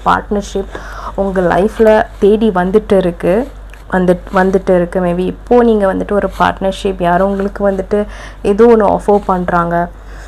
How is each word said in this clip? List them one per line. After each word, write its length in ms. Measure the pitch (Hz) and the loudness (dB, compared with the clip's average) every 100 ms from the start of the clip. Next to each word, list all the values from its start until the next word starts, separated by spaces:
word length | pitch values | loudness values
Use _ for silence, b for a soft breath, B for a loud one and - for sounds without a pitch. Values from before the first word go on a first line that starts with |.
| - | 0
பார்ட்னர்ஷிப் 580 | 175 - 208 196 196 - B B B B | 0 0 -6 -4 -6 -8 B B B B
உங்க 260 | - 196 185 | -4 -2 0
லைஃப்ல 680 | 175 170 214 - 220 214 - - | 0 2 0 2 4 4 2 0
தேடி 320 | 202 214 220 | 2 4 2
வந்துட்டு 460 | 185 180 202 208 196 | 0 2 0 2 0
இருக்கு, 520 | 175 175 175 196 277 - - - - | 0 -2 -2 -2 -2 -10 -18 -20 -4
வந்து, 300 | 185 180 180 - | 0 2 0 0
வந்துட்டு 400 | 196 190 190 185 | 0 2 2 2
இருக்கு. 260 | 185 175 190 | 0 2 -2
Maybe 180 | 180 175 | -2 -2
இப்போ 440 | 185 180 - 240 | -4 -6 2 4
நீங்க 320 | 240 220 196 | 4 4 2
வந்துட்டு 180 | 185 185 | -2 -2
ஒரு 180 | 202 190 - | -2 -2 0
பார்ட்னர்ஷிப், 640 | 180 175 190 190 202 185 | 0 0 -4 -2 -4 -2
யாரோ 240 | 175 175 196 | 0 2 2
உங்களுக்கு 440 | 196 202 - 202 | 0 -4 -2 -2
வந்துட்டு 340 | 196 185 208 208 B B B | -2 -2 -2 -4 B B B
ஏதோ 240 | - 202 233 | -2 4 6
ஒண்ணு 320 | 226 196 180 | 6 4 0
ஆஃபர் 240 | - 208 202 | 2 0 2
பண்றாங்க, 640 | 185 180 175 170 170 175 - B B | -4 0 -2 0 -2 -4 -8 B B